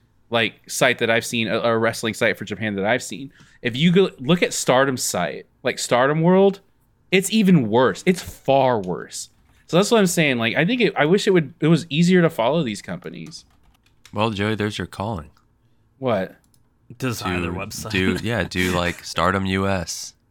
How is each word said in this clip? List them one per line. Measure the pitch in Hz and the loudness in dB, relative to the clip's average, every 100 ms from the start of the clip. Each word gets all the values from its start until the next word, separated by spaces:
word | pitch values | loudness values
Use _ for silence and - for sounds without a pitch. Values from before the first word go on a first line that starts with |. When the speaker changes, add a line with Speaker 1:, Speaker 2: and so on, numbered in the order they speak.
| _ _ - | _ _ -4
Speaker 1:
like, | 117 110 - - | 0 0 -4 -8
site | - 131 120 | 0 0 2
that | 113 | 0
I've | 117 - | 0 -2
seen, | 120 110 | -4 -2
a, | 113 | 0
a | 117 113 | 0 0
wrestling | 113 113 110 | 0 -2 -6
site | 104 113 - | -2 -2 -2
for | |
Japan | 104 95 110 98 | -8 -6 -4 -2
that | 98 | -2
I've | 127 | -2
seen. | - 104 139 - - _ | -4 -12 -14 -18 -20 _
If | - | -6
you | 117 170 | 0 2
go | 180 190 - | 4 2 -2
look | 127 180 | 0 0
at | - | 0
Stardom's | - - 131 139 123 | -2 2 2 2 0
site, | - 92 85 78 - _ | -4 -2 -4 -6 -16 _
like, | 127 - | -6 -4
Stardom | - 120 135 156 | 0 2 2 2
World, | 165 185 196 190 _ _ _ _ - | 4 4 4 0 _ _ _ _ -2
it's | 185 190 | 0 0
even | 220 196 170 110 | 2 6 4 4
worse. | 113 127 90 - | 2 2 0 -2
It's | 185 | -2
far | - - - 135 131 117 | -4 -8 0 2 2 0
worse. | 90 73 - - - _ _ _ - | -2 -8 -8 -14 -16 _ _ _ -2
So | 165 | 0
that's | 202 | 4
what | 233 | 4
I'm | 190 | 4
saying. | 175 151 120 | 2 2 2
Like, | 113 107 | 0 0
I | |
think | 170 247 | 0 2
it, | 214 - | 0 2
I | 147 | 2
wish | 190 - | 2 4
it | |
would, | 185 135 - | 2 0 0
it | 151 | 2
was | 165 - | 2 2
easier | 151 175 185 | 2 4 6
to | 165 | 4
follow | - 117 165 | 2 0 0
these | 131 101 | -2 -6
companies. | - 85 82 62 85 - - _ _ _ _ _ - | -10 -12 -12 -14 -16 -18 -20 _ _ _ _ _ -10
Speaker 2:
Well, | 107 110 | -4 -2
Joey, | 98 104 | -2 -2
there's | 104 104 104 | -2 -4 -6
your | 90 | -8
calling. | - 101 104 - _ _ _ _ _ _ - | -8 -8 -8 -12 _ _ _ _ _ _ -8
Speaker 1:
What? | 131 104 95 - _ _ _ _ - - | -2 -2 -4 -10 _ _ _ _ -20 -8
Speaker 3:
Design | 131 110 107 90 | -6 -6 -4 -4
their | 85 | -4
Speaker 2:
Do, | 90 | -6
Speaker 3:
website. | 101 - 110 | -10 -12 -6
Speaker 2:
do, | 95 92 90 | -2 0 0
yeah, | 104 117 | -2 -4
do, | 85 90 90 | -4 -2 -2
like, | 87 87 85 | 0 -2 -4
Speaker 3:
<laughs> | |
Speaker 2:
Stardom | - - 87 98 95 | -8 -2 0 0 -2
U | 95 98 | -2 -2
S. | 95 85 - - - _ | -4 -6 -10 -14 -18 _